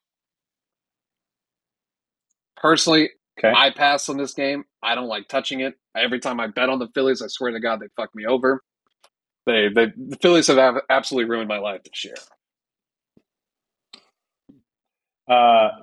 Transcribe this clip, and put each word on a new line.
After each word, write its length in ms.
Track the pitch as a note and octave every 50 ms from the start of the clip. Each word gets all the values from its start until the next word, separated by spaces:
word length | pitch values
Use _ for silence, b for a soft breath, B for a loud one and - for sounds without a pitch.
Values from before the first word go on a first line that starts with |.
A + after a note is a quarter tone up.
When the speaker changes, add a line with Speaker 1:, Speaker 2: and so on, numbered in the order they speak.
| _ _ _ _ _ _ _ _ _ _ _ _ _ _ _ _ _ _ _ _ _ _ _ _ _ _ _ _ _ _ _ _ _ _ _ _ _ _ _ _ _ _ _ _ _ _ _ _ _ _ _
Speaker 1:
Personally, 540 | - - D3+ E3 D#3 - E3+ D#3+ D#3 D#3 - - _ _ _ _ -
Speaker 2:
Okay. 140 | - A2 G3+
Speaker 1:
I 140 | B2+ C3+ C3+
pass 380 | - - D3 C#3+ C#3+ C#3 - -
on 80 | C#3 C#3
this 160 | C#3 C3 -
game. 320 | - C#3 C#3 C#3+ C#3+ C#3 _ _ _
I 120 | - A#2 A#2
don't 140 | B2 B2 A#2
like 180 | G#2+ G#2 G2
touching 340 | - - C3+ B2 - C#3+ C3
it. 140 | C3 C3+ - _ _ _ -
Every 240 | A2+ A#2+ B2 B2+ A#2+
time 180 | - C3+ B2 A#2+
I 100 | A#2 A2
bet 200 | G#2 B2 B2 C3
on 100 | C3 C3
the 100 | A#2+ A2+ -
Phillies, 280 | C#3+ C3 C3+ B2+ A#2+
I 40 | A#2 G#2
swear 220 | - - B2+ A#2+
to 100 | A#2 A2+
God, 200 | A2+ A#2 A2+ G#2+
they 60 | G#2+ G2+ _
fuck 180 | - A2 - -
me 120 | G#2+ G#2+
over. 360 | A2+ C3 B2 B2+ C3 C3+ C3 - _ _ _ _ _ _ _ _ _ _ _ _ _ _ _ -
They, 220 | B2 A#2 A2 G#2 G#2 G2+
they, 120 | A#2 A#2 A2 -
the 220 | A#2+ C3 C3+ C#3 -
Phillies 280 | - F3 F3 E3 D3+ -
have 100 | C#3+ C3
ab-, 240 | C3 B2+ A#2+ C3+ - -
absolutely 400 | C3 C3 A#2+ - C3+ B2+ A2+ A#2
ruined 180 | A#2 A2+ A2+ G#2
my 100 | G#2 G2+
life 240 | G2+ G#2 F#2+ F2+
this 220 | - _ - - -
year. 100 | F#2+ - - - _ _ _ _ _ _ _ _ _ _ _ _ _ _ _ _ _ _ _ _ _ _ _ _ _ _ _ _ _ _ _ _ _ - - _ _ _ _ _ _ _ _ _ _ _ _ _ _ _ _ _ _ _ _ _ _ _ _ _ -
Speaker 2:
Uh, 420 | B2 B2 A#2+ A#2+ A#2 A2+ A2 G#2+ - -